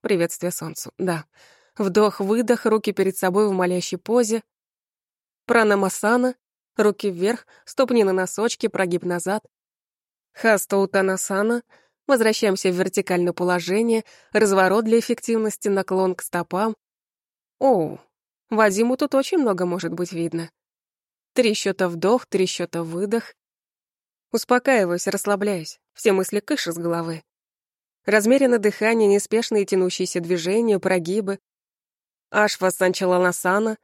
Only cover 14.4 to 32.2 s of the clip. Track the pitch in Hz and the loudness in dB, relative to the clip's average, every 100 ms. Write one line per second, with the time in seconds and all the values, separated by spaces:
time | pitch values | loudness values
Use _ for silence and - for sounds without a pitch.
14.4 | 208 196 185 202 220 233 - 233 - 226 | 4 4 4 2 2 2 2 -6 -2 -2
15.4 | 214 - 214 196 190 185 190 180 - 175 | -2 -4 -2 -2 0 0 0 -2 -6 -8
16.4 | 170 180 220 220 _ _ _ _ _ _ | -4 -2 -2 -4 _ _ _ _ _ _
17.4 | _ _ 269 220 156 - _ _ _ _ | _ _ 2 2 0 -6 _ _ _ _
18.4 | _ 214 214 196 233 254 285 269 269 370 | _ 2 4 4 0 0 0 0 0 0
19.4 | 254 185 180 180 165 170 175 170 165 165 | 0 0 -2 -2 -6 -6 -6 -4 -4 -6
20.4 | 165 _ _ _ _ _ _ _ _ - | -8 _ _ _ _ _ _ _ _ 0
21.4 | 233 214 196 185 185 170 185 247 - 196 | 2 2 -2 -2 -2 0 2 2 0 -2
22.4 | 185 - 175 170 165 170 202 226 - _ | -2 -2 -8 -6 -8 -6 -2 -4 -4 _
23.4 | _ _ _ _ _ _ _ _ _ 233 | _ _ _ _ _ _ _ _ _ -6
24.4 | - 247 254 247 180 175 - 190 - 202 | 0 0 2 2 2 -2 -2 -4 -2 -2
25.4 | 208 190 160 - _ - 226 190 190 208 | -2 -4 -8 -18 _ -2 0 2 0 -4
26.4 | - 285 - 170 170 170 165 160 _ _ | -4 -6 -4 -4 -4 -4 -6 -10 _ _
27.4 | _ _ _ _ _ _ - 214 214 269 | _ _ _ _ _ _ 0 2 4 4
28.4 | 269 240 208 - 214 226 208 202 - 214 | 4 4 0 0 0 4 4 4 2 -2
29.4 | 233 214 196 190 185 - 185 180 170 175 | 0 -2 0 0 0 -2 -4 -4 -2 -2
30.4 | 170 208 233 196 185 185 165 202 190 196 | 0 0 2 0 2 0 0 -4 -4 -8
31.4 | _ _ _ _ _ _ _ _ | _ _ _ _ _ _ _ _